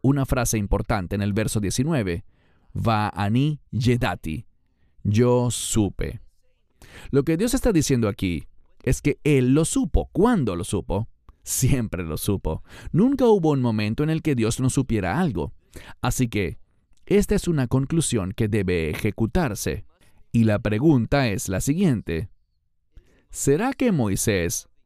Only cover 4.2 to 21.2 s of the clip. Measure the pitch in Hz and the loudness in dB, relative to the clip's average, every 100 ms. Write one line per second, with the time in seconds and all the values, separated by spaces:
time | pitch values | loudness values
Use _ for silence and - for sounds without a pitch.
4.2 | 82 78 - _ _ _ _ _ 98 104 | -6 -8 -10 _ _ _ _ _ 0 4
5.2 | 123 123 123 - - 113 98 - 76 - | 4 4 0 -4 -2 0 0 -2 -6 -8
6.2 | - _ _ _ _ _ - - - 139 | -16 _ _ _ _ _ -20 -20 -2 0
7.2 | 143 165 233 262 247 170 135 127 104 - | 2 0 0 0 2 2 2 2 0 -2
8.2 | 95 80 - - _ - - - 147 - | -4 -4 -8 -20 _ -6 -2 0 0 0
9.2 | 156 139 127 143 165 269 226 - - - | 2 4 4 4 2 0 0 0 0 2
10.2 | 233 220 110 87 92 107 - 98 120 - | 2 2 0 -4 -4 -4 -2 -4 -6 -12
11.2 | - _ - - 123 131 104 85 82 78 | -20 _ -8 0 2 2 0 -6 -6 -4
12.2 | - 95 - 78 - - - 151 254 285 | -2 -2 -4 -6 -10 -18 -2 2 2 4
13.2 | 240 208 156 139 120 107 107 123 151 160 | 4 4 4 2 0 0 -2 -2 -2 -2
14.2 | 156 127 110 120 127 139 127 110 90 123 | 0 0 0 0 0 0 0 0 0 0
15.2 | 180 85 71 - _ - - - 123 - | 0 -2 -6 -10 _ -20 -18 -6 -2 0
16.2 | 120 104 85 - - _ _ - - 202 | 0 0 -4 -6 -16 _ _ -14 0 2
17.2 | 196 202 175 151 123 135 139 165 - 117 | 2 0 0 0 0 0 2 0 0 -2
18.2 | 92 - 107 110 92 87 78 - 107 - | -2 -2 -2 0 0 0 -2 -2 -4 -2
19.2 | 110 185 139 98 - 71 - _ _ - | 0 0 -2 -4 -6 -8 -10 _ _ -20
20.2 | _ 117 110 104 - 110 160 135 110 143 | _ 2 4 2 0 2 4 4 2 0